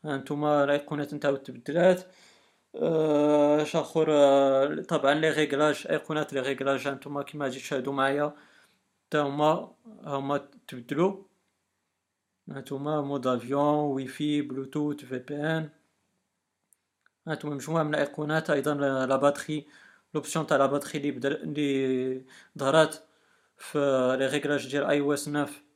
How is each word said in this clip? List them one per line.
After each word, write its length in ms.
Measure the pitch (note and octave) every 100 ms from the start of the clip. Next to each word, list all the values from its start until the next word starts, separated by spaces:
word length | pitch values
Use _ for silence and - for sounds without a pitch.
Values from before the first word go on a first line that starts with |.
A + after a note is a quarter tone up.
هانتوما 600 | D3+ C#3 C3+ D3 D3+ D3
الايقونات 500 | C#3+ C#3+ C#3+ D3 D3
نتاعو 220 | D3+ D3 C#3
تبدلات. 680 | C3+ B2 - D#3 F#3 F3+ - - - _ _ _ _
آه، 880 | - D#3+ D#3+ D#3 D3 D3 D3 D3 D3+
اش 140 | D3+ E3
اخر؟ 300 | C#3+ E3 D#3
آه، 640 | D3+ C#3+ C#3 C#3 C3+ C#3 D#3 -
طبعا 260 | D#3+ C3+
لي 160 | D3 D#3
ريغلاج، 560 | C#3+ D3 C#3+ D3+ C#3+ -
ايقونات 420 | D#3 - D3+ C#3+
لي 80 | C#3
ريغلاج 480 | C3 C3 C3+ C3+ C3+
هانتوما 340 | C3 C#3+ C#3+
كما 220 | C#3+ D3+
غادي 120 | C#3 B2+
تشاهدوا 360 | - C#3 B2+
معايا 400 | C#3 C3+ C#3+ D3 D3 - _ _ _ _ _ _
تا 100 | D3+
هما، 520 | D3 C#3 D3+ E3+ - - - -
هما 440 | - C#3 C#3 C#3+ - - -
تبدلوا. 540 | B2+ B2+ C#3+ F#3 G3 - _ _ _ _ _ _ _ _ _ _ _ -
هانتوما 500 | C#3 - C#3 C#3+ D3+
مود 260 | C#3 C#3 B2+
افيون، 480 | B2 A#2+ C#3+ D3
واي 320 | D3+ D3 C3+ C3
فاي، 360 | - D3+ D3
بلوتوث، 600 | C#3+ B2+ C3+ D3+ D3 D3
في 140 | - B2+
بي 180 | B2+ D3
ان. 320 | D3+ D#3+ D#3 _ _ _ _ _ _ _ _ _ _ _ _ _ _ _ -
هانتوما 260 | D#3 D3
مجموعه 280 | C#3+ B2+ E3
من 120 | D3+
الايقونات. 560 | D3 C#3+ - D3+ D#3 D#3+
ايضا 240 | D3 C#3
لا، 320 | C#3+ C#3 C3+ C3
لا 100 | C3+
باتري، 500 | C#3+ C#3+ - D3+ - - - _ _
لوبسيون 320 | D#3 - E3+ D3+
تاع 100 | C#3+
لا 100 | C#3
باتري 320 | C#3+ C#3 D3+
اللي 120 | C#3+
بدل، 220 | B2+ C#3
اللي 920 | D3+ D#3+ D3 D3 C3+ C3 B2+ C3 C3 C3 - - -
ظهرات 380 | C3+ D#3 D#3 - - _ _ _ _ _
في 220 | - D3+ C#3 C3 B2+ C3
لي 80 | C3+
ريغلاج 420 | D3 C#3+ D3 B2+
ديال 140 | C#3+
اي 160 | C#3 D3
او 140 | C#3+
اس 140 | C#3+ D3
نوف 340 | D3 C#3+ - _